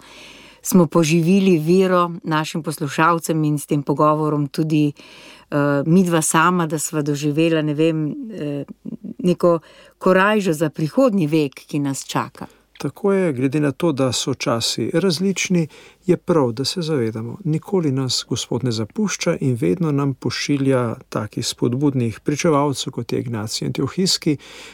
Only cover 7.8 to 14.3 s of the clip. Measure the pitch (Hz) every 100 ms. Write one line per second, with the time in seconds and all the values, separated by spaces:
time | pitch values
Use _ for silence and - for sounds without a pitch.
7.8 | 165 160 151 294 226 196 147 143 - -
8.8 | - - 202 - 180 175 175 170 - -
9.8 | - _ 190 185 202 214 190 151 160 -
10.8 | 156 - 269 196 151 160 143 - - 151
11.8 | 139 135 - 139 123 - - _ _ -
12.8 | 143 - 202 196 180 123 135 151 147 131
13.8 | 175 135 131 117 -